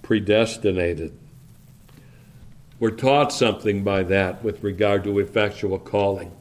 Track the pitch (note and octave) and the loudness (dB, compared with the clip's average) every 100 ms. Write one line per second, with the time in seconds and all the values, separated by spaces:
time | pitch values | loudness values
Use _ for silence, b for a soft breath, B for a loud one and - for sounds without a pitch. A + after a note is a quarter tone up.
0 | - A2 G2+ G#2+ A2 - G#2 F#2 F2 D#2 | 0 -2 2 2 2 0 -2 0 -2 -4
1 | D#2+ - - - - - - - - B | -10 -14 -20 -20 -20 -20 -20 -20 -20 B
2 | B B B B B B - - A2+ A2 | B B B B B B -20 -4 -4 0
3 | C3 C#3+ C#3+ - A#2+ G2+ A2 G2+ G2 G2 | 2 4 2 2 0 2 -2 0 0 0
4 | F#2 G2 F#2 F2+ A2+ G2+ G#2 F#2 G#2 G2 | 2 2 0 -2 -6 -4 -6 0 2 2
5 | G2+ G2+ G2 A2 G#2 - G2+ F#2+ - G#2 | 2 0 0 0 -2 -2 -4 -4 -2 0
6 | G2+ F#2+ F#2 - | 0 -2 -8 -18